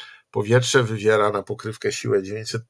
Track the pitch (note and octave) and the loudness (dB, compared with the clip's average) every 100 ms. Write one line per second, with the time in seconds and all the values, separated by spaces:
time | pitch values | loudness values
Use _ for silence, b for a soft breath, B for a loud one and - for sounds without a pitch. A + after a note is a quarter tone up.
0 | B B B G#2 G#2 B2 B2 C3+ A2+ A2 | B B B -6 2 2 4 2 2 0
1 | G#2 G#2+ G#2 G#2 G2 A2 A2 A2 G#2 - | 2 4 4 0 -6 -8 -8 -6 -6 -4
2 | A#2+ G#2 F#2+ G#2 A2 A#2 A#2 | 0 0 -2 -8 -6 -8 -8